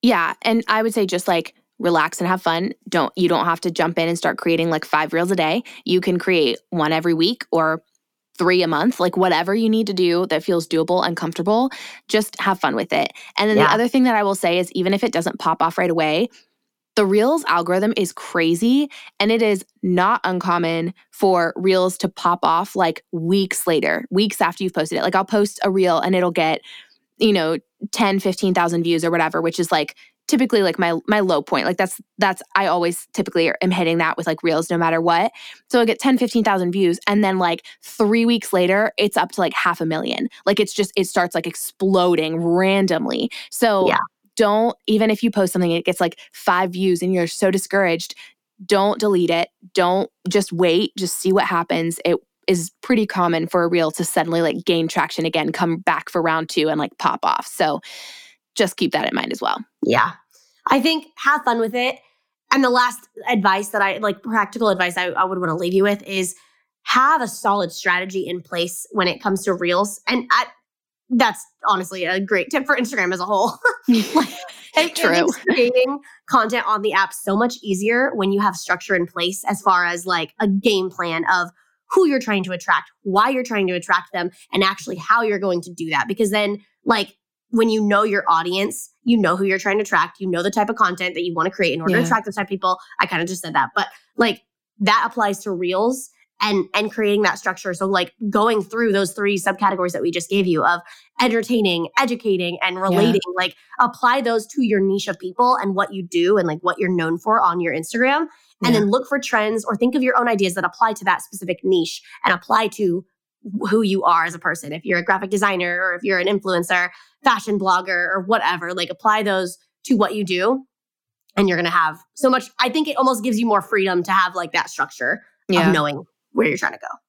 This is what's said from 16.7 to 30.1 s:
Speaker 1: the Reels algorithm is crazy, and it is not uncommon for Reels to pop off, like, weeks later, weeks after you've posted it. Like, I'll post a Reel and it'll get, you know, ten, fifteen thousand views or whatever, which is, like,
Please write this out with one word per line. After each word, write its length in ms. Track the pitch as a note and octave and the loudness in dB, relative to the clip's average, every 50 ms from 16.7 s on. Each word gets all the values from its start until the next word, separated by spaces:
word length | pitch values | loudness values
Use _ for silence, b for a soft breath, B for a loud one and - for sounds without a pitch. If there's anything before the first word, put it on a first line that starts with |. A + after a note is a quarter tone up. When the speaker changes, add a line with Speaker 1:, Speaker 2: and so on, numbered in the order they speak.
| _ _ _ _ _ | _ _ _ _ _
Speaker 1:
the 80 | - G#3 | 0 2
Reels 380 | F#3+ G3 G#3 G#3+ B3+ D#4 E4 - - | 4 4 4 4 4 2 0 0 0
algorithm 440 | D#3 F3 E3+ E3 F3+ F#3+ G3 G#3+ A3+ | 0 0 0 0 0 0 2 0 0
is 160 | - G3+ E3+ - | 0 -2 -4 -4
crazy, 760 | - - - - F3+ E3 E3 E3+ E3 G#3+ A#3 B3+ C#4 D4 C#4+ B B B B B _ | -12 -16 -6 -2 0 2 2 2 2 2 2 4 2 2 -2 B B B B B _
and 140 | G3+ G#3 A3+ | 0 2 2
it 100 | A#3 A3+ | 2 2
is 220 | G#3+ G#3 F#3+ F#3+ _ _ _ - | 2 0 0 -4 _ _ _ -2
not 380 | F#3 F3+ F3+ F3+ G3+ A#3 B3+ - | 0 2 2 2 2 2 0 -2
uncommon 680 | F3+ F#3 F3+ F3+ F#3 F3 F3 E3+ E3 E3 E3 E3 F3 F#3 b b b | -2 -2 -2 -2 0 0 0 0 -2 -2 -2 -4 -6 -8 b b b
for 420 | b - - G3 F#3 F3 E3+ E3 - | b 0 2 4 4 4 2 0 -2
Reels 420 | - F#3 F#3+ F#3 F#3 F#3 F#3 F3+ - | -2 0 2 2 4 2 0 -2 -2
to 100 | - F#3 | -6 -6
pop 320 | - - - F3 F3 F3+ - | -6 -2 0 0 0 2 2
off, 320 | - E3 E3+ F#3+ G3+ - | 2 2 2 0 -4 -2
like, 280 | G3 F#3 E3 D#3+ - _ _ | 0 0 0 0 -4 _ _
weeks 560 | - E3+ D#3+ E3 F#3 G3+ G3 F#3 - - - | -8 -6 0 0 2 2 2 0 -4 -4 -2
later, 380 | - E3 D3+ - D2 D#2 E2+ - - | 0 0 2 2 0 -2 -2 -4 -2
weeks 300 | - F#3 G#3+ G#3 - - | 0 0 0 0 0 0
after 220 | G3 E3 F3 - G3 | -2 -2 0 -2 -6
you've 120 | F#3 - | -4 -2
posted 240 | E3+ D#3 D#3+ E3+ D#3 | -4 -4 -2 -2 -2
it. 40 | - | -2
Like, 120 | F3+ F#3 | 0 0
I'll 80 | F#3+ F#3+ | 0 -2
post 340 | F#3+ G#3+ G#3 G3+ G#3 - - - | 2 2 2 2 0 -2 -2 -2
a 60 | G3+ | 0
Reel 280 | F#3 G3 F#3+ F3+ E3 - | 2 2 2 2 2 2
and 160 | - F3+ F#3+ | 0 0 0
it'll 160 | F#3 F3+ F3+ | 2 0 0
get, 300 | E3+ F#3 D#3+ D#3+ D#3+ - B B B B B B B B B _ _ _ | 0 0 0 0 -2 -4 B B B B B B B B B _ _ _
you 140 | - A3 G#3 | 2 2 4
know, 260 | F#3 D#3+ D#3 E3 - _ _ _ _ - G#3 - | 2 0 0 -2 -4 _ _ _ _ -12 -10 -2
ten, 280 | - A#3 G3 G3 G3 | 0 0 0 0 0
fifteen 340 | - G3 F#3 - - F#3+ F3+ | 0 -2 -2 0 0 0 2
thousand 300 | F3+ F3 E3+ E3+ E3+ E3+ | 2 0 0 0 0 0
views 200 | E3+ E3+ D#3+ D#3+ | 0 0 0 0
or 60 | E3+ | 0
whatever, 320 | E3 E3+ E3 D#3+ E3 E3 E3 | 0 0 0 0 0 -2 -2
which 160 | E3 E3 - | -2 -2 -2
is, 140 | F3 E3 - | -2 0 0
like, 240 | D#3 D3 - - b b b | 0 0 -2 -8 b b b